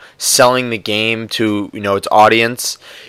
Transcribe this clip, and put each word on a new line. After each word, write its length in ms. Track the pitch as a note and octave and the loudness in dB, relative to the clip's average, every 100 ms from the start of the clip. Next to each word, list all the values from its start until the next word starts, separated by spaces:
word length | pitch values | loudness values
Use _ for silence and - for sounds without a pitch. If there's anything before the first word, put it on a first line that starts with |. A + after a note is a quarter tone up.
| - _ | -16 _
selling 540 | - - B2 B2+ B2 | -4 2 4 2 -2
the 60 | A2+ | -6
game 480 | G2 G#2 A2 A2+ A2 | -4 -2 -2 -4 -6
to, 440 | - A2 G#2 G2+ | -4 -2 -2 -6
you 80 | - | -8
know, 160 | G2+ G2 | -4 -4
its 100 | - | 0
audience. 640 | G#2+ G#2+ A2+ A#2 B2 - - - - | 4 6 4 0 -4 -10 -10 -16 -20